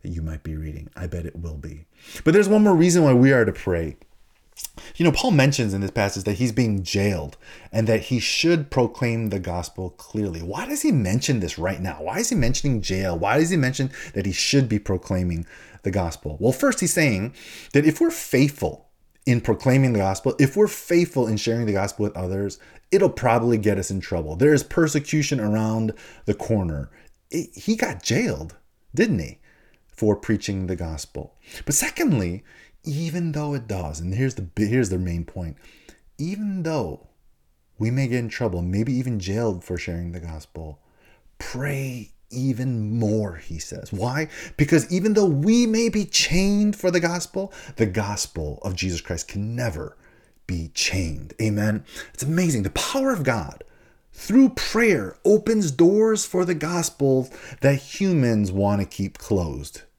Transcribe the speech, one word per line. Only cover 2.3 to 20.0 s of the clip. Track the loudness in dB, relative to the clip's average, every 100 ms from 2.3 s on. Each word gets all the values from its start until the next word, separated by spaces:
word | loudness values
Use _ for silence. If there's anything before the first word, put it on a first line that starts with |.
there's | 6 6
one | 6
more | 6 8
reason | 6 8
why | 8
we | 8 8
are | 6 4
to |
pray. | 0 -2 0 -2 -8 -20 _ _ _ _ -16 -16 -16 -20 0
You | 2
know, |
Paul | 2 2
mentions | 4 4 2 -2 -2
in |
this | -2
passage | 0 -2 -2
that | -4 0
he's | 0
being | 2 0 0
jailed | -2 0 0 0 -6 -14 -20 -20 -6
and | -2 2
that | 2 2
he | -2
should | -2 0 2 2 0
proclaim | 0 0 0 -2 -2 -2
the | -4
gospel | -4 -6 -8 -8 -10
clearly. | -10 -10 -6 -4 -6
Why | -8 -8 -6
does | -2
he | 2
mention | 2 2 0 0 -2
this | -2 -4
right | -4 -4
now? | -6 -6
Why | -6 -4
is | -2
he | 2
mentioning | 2 2 0 -2
jail? | -2 -2 -2 -2
Why | 0 2
does | 2
he | 2
mention | 0 -2 -4 -6 -10 -4
that | -4
he |
should | -2 2 2 2
be | -2
proclaiming | -2 -4 -2 -2 0 -2 -6 -16 -20 -8
the | -4
gospel? | -2 -2 -4 -10 0
Well, | 0
first, | 2 0 0
he's | -2
saying | 2 2 2 -4 -8 -20 -20 0
that | 4 4
if | 4
we're | 0
faithful | 0 -2 2 2 0 -6 -6 _ _ _ _ 0
in | 0
proclaiming | 2 0 2 4 4
the |
gospel, | 2